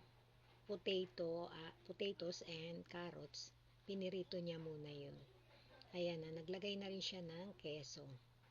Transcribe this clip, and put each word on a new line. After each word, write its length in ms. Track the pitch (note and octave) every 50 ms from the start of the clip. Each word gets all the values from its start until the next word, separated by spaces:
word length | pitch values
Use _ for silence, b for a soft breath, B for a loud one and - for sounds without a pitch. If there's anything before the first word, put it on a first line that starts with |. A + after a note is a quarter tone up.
| - - - - - - - - - - - - - -
potato, 800 | G#3 F3+ - G3+ F#3+ F#3 F#3 - - - F3 E3 E3 E3+ E3+ -
ah, 240 | E3+ D#3+ D#3+ E3 - -
potatoes 640 | - - F3 - G#3 G3+ G3+ - E3+ F3 F3+ - G#3+
and 400 | E3+ E3 D#3+ D#3+ E3+ E3+ F3 F3
carrots, 640 | - F3 F3 F3 F3 D#3 D3 D3 - - - - - - - - - - - - -
pinirito 480 | G3 G3 F#3 F#3 F#3+ F#3 F3 - - F3
niya 240 | E3+ E3+ E3 D#3+
muna 280 | D#3+ D#3+ D#3 D3+ D3 D3 D3
yun. 240 | C#3+ C#3+ C#3 C#3+ C#3+ - - - - - B B B B B B B B - -
Ayan 240 | F3+ F3 F3 E3+ D#3+
na, 80 | D#3+ D#3+ D#3+
naglagay 400 | E3 D#3+ F3 F#3 F#3+ G3 G3+ G3+
na 160 | G3 G3 F#3+
rin 80 | G3 F#3+
siya 240 | F3+ - G3+ F#3 F3
ng 320 | E3 E3 E3+ F#3 G3+ G3
keso. 480 | - - D#3 D3+ D3+ C3+ - - D3+ C#3+ C#3 C3 - - - - - - -